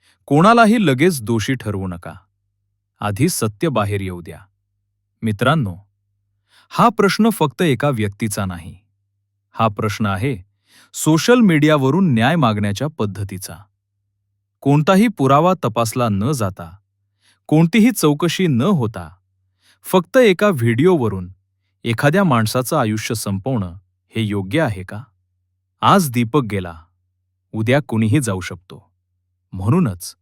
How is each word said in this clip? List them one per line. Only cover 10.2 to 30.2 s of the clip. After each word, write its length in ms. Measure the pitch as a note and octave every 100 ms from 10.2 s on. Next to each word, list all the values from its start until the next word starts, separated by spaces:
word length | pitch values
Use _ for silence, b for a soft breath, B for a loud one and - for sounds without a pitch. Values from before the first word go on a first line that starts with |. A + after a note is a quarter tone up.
| C3 A2 - _ b b b
सोशल 460 | - D3+ D#3+ - B3
मीडियावरून 760 | G#3 D#3 D3+ D3+ C3 E3 F#3
न्याय 220 | A2+ A#2+ E3+
मागण्याच्या 500 | A#2+ G#2 G#2 G2 D3 -
पद्धतीचा. 580 | G#2 F#2+ F#2+ F#2 - E2+ - _ _ _ _ _ _ _ _ _
कोणताही 480 | C#3 D3 D3+ F#3+ A#3
पुरावा 460 | - C3 C#3 F3 F#3
तपासला 440 | B2 A2+ A2 B2+ A#2+
न 240 | G2 A#2
जाता, 440 | C#3+ G2 - E2+ F2+ _ _ _ _ _ _ -
कोणतीही 440 | D3+ E3 A3+ A3+
चौकशी 560 | G#3 D3+ D3 F3 - F3+
न 160 | A#2
होता, 520 | E3 F3 A2 F#2 D#2+ - _ _ _ _ _ _
फक्त 320 | - F#3 - C4
एका 320 | A3+ F3+ G#3
व्हिडिओवरून 840 | D3+ A#2 A2+ F3 E3+ A2+ F#2+ F2+ - _ _ _ _
एखाद्या 400 | A#2 A2+ C#3+ F#3
माणसाचं 520 | F#3+ A#2+ A2 B2+ B2 D#3+
आयुष्य 380 | A2+ A2 -
संपवणं 600 | A2 G#2 G2 C3 B2 F#2 F2+ _ _ _
हे 140 | A2+
योग्य 380 | G#2 G2+ F#2+ D3+
आहे 220 | C#3+ F#2+
का? 200 | F#2 G#2 - _ _ _ _ _ _ -
आज 300 | A2+ F#3+ D3+
दीपक 320 | A#2+ A2+ D3+
गेला, 380 | A2+ G2 F2 E2 _ _ _ _ _ _ _
उद्या 280 | A2 A2 C#3 -
कुणीही 320 | A2 A2 D3
जाऊ 200 | A2 F#2+
शकतो. 520 | - F2 _ - _ _ _ _ _ _ _
म्हणूनच 640 | F#2 F#2+ E3+ C#3 F2 - -